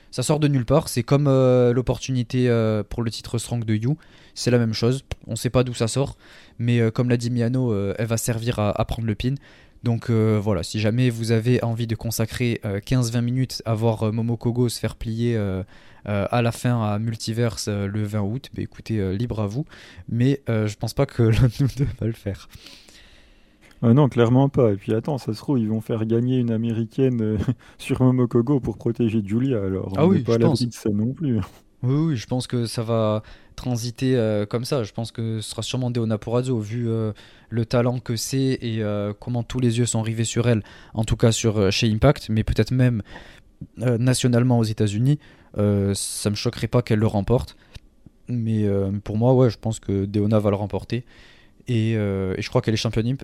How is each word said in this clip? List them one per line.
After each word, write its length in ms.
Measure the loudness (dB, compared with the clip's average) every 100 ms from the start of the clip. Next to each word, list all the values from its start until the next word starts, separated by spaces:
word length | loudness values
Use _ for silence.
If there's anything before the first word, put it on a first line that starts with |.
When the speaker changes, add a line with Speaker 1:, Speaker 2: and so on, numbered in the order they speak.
| -12
Speaker 1:
ça 120 | -6
sort 160 | 0 2
de 80 | 2
nulle 180 | 2 2
part. 240 | 2 2
C'est 140 | -4
comme, 240 | 2 2 4
euh, 440 | 4 4 6 4
l'opportunité, 800 | 2 0 -4 -2 -4 -2 0 2
euh, 340 | 2 2 0
pour 200 | -4 -4
le 80 | -4
titre 260 | -6 -6 -6
Strong 260 | -4 -4
de 100 | 0
Yu. 220 | 0 0 -4 -8 -20 -20
C'est 180 | -4 2
la 60 | 2
même 160 | 2
chose. 320 | 0 0 0 -6 -12 -8
On 80 | -6
sait 140 | 0
pas 140 | 0
d'où 100 | 0
ça 140 | -2 -2
sort. 300 | -2 -4 -6 -20 -20 -20 -4
Mais, 220 | 0 2
euh, 100 | 2
comme 200 | 2 2
l'a 80 | 2
dit 120 | 0
Miano, 420 | 0 0 2 0
euh, 220 | 0 -2 -2
elle 80 | -2
va 100 | -2
servir 420 | -2 -2 -2 0
à, 200 | 0 0
à 60 | -2
prendre 220 | -2 -2
le 80 | -2
pin. 200 | -2 -4 -10 -20 -20 -6
Donc, 260 | -2 -2 0
euh, 300 | 2 4 2
voilà, 220 | 2 -2
si 160 | -2 -2
jamais 300 | 0 2 0
vous 220 | 0 0
avez 320 | 2 2 2
envie 240 | 0 -4 -4
de 80 | -4
consacrer, 680 | -4 -4 -4 -2 -2 -2 -4
euh, 140 | -6
quinze 320 | 0 0 0
vingt 100 | -2
minutes 400 | -2 -2 -2 -4 -4
à 80 | 0
voir, 280 | 0 0
euh, 80 | -2
Momokogo 580 | -2 -2 -2 -2 0 0
se 100 | -2
faire 160 | -6 -6
plier, 400 | -6 -2 0 0
euh, 260 | -2 -4 -8 -14 -20 -14 -4
euh, 180 | -2 0
à 100 | 0
la 100 | 0
fin 300 | -2 -2 0
à 180 | 0 -2
Multiverse, 680 | -4 -6 -6 -2 -2 -2 -4
euh, 200 | -4 -2
le 140 | -4
vingt 180 | -4 -2
août, 280 | -4 -6 -8
bah, 80 | -8
écoutez, 380 | -8 -10 -6 -2
euh, 140 | -2
libre 280 | -2 -4 -4
à 60 | -4
vous. 180 | -4 -8 -12 -20 -18 -6
Mais, 320 | 2 2 2 0
euh, 180 | 0 -2
je 100 | -4
pense 160 | -6
pas 120 | -2 -2
que 180 | 2
<laughs> 0 |
l'un 240 | 4 6 4
de 60 | 2
nous 100 | -2 0
deux 100 | -4 -2
va 80 | -6
le 60 |
faire. 340 | -4 -8 -10 -14 -20 -20 -20 -20 -20 -20 -20 -20 _ _ _ -20 -2 4
Speaker 2:
Ah 80 |
non, 140 | 6 6
clairement 400 | 4 4 4 4
pas. 240 | 4 2
Et 60 | 2
puis 160 | -2
attends, 240 | -2 -2 -6
ça 160 | -6
se 40 | -8
trouve, 220 | -2 -2
ils 80 | 0
vont 140 | -4
faire 240 | -4 -4 0
gagner 320 | 0 2 0
une 140 | 0
Américaine, 680 | -2 -2 -2 -4 0 2 2
euh, 160 | 0 0 -2 -4
<laughs> 200 | -10 -16
sur 240 | -6 2
Momokogo 600 | 4 4 2 2 2 0
pour 160 | -2 -4
protéger 440 | -4 0 0 0
Giulia, 380 | -2 -2 0 -2
alors 320 | -2 -4 -4 2
Speaker 1:
Ah 80 | 4
Speaker 2:
on 40 |
Speaker 1:
oui, 100 | 4
Speaker 2:
n'est 40 |
pas 120 | 2 4
à 0 |
Speaker 1:
je 40 |
Speaker 2:
l'abri 260 | 4 4 -2
Speaker 1:
pense. 20 |
Speaker 2:
de 60 |
ça 160 | -2 -2
non 240 | 0 -2
plus. 260 | -2 -2 -2 -2 -12 _ -6
Speaker 1:
Oui, 140 | 0 2
oui, 200 | 2 -2
je 100 | -2
pense 220 | -6 -2
que 180 | -4 -4
ça 160 | -4
va 420 | -2 0 2 0 -4 -20 -20 -10
transiter, 580 | -4 -4 -4 -2 0 2
euh, 300 | 2 0 -2
comme 180 | -4
ça. 200 | -2 -4
Je 100 | -4
pense 180 | -6 -10
que 300 | -6 -6 -6
ce 80 | -6
sera 120 | -8
sûrement 300 | -6 -4 -2
Deonna 260 | -2 -2 -2
Purrazzo, 400 | 0 -2 0 -2
vu, 280 | -2 -4 -2
euh, 240 | -2 -4 -6 -16 -20 -6
le 160 | -4 0
talent 340 | 2 0 -2
que 160 | -4 -6
c'est 420 | -2 0 0 0
et, 200 | -4 -2
euh, 300 | -2 -2 -4 -6
comment 240 | -6 -6
tous 160 | -4 0
les 200 | 0 2
yeux 60 | 0
sont 160 | 0
rivés 220 | -2 -2
sur 240 | -2 0 2
elle, 160 | 0 -2 -18 -10
en 100 | -6
tout 140 | -2 2
cas 160 | 2
sur, 240 | 4 0 4
euh, 120 | 2
chez 220 | 4 2
Impact, 380 | 4 4 2 0
mais 160 | -2 0
peut-être 260 | 0 2
même, 300 | 2 2 2 -6 -16 -20 -20 _ -20 -18 -4
euh, 160 | 0 2
nationalement 640 | 2 2 2 4 4 2
aux 40 |
États-Unis. 560 | 2 0 0 2 2 2 -2 -20 -10 0
Euh, 360 | 2 2 2
ça 360 | -2 -4 -4 -2
me 60 | -2
choquerait 320 | -4 -4 0
pas 140 | 0
qu'elle 180 | 2 2
le 80 | 2
remporte. 500 | 0 0 0 0 -14 _ -20 _ _ -20 _ -8
Mais, 340 | -4 0 0
euh, 260 | 2 0 0 -4
pour 140 | -4 0
moi, 160 | 4
ouais, 160 | 6 4
je 80 | 2
pense 240 | -6 -6
que 240 | -2 -2 0
Deonna 340 | 0 2 2
va 120 | 2
le 40 | 0
remporter. 480 | -2 -6 -6 -8 -8 -20 -20 -20 _ _ -2
Et, 280 | 0 0 0
euh, 400 | 0 -2 -2 -4
et 40 |
je 80 | -2
crois 120 | -2
qu'elle 120 | 0
est 40 | 0
championne 300 | 0 -2 -2
Imp-, 160 | -4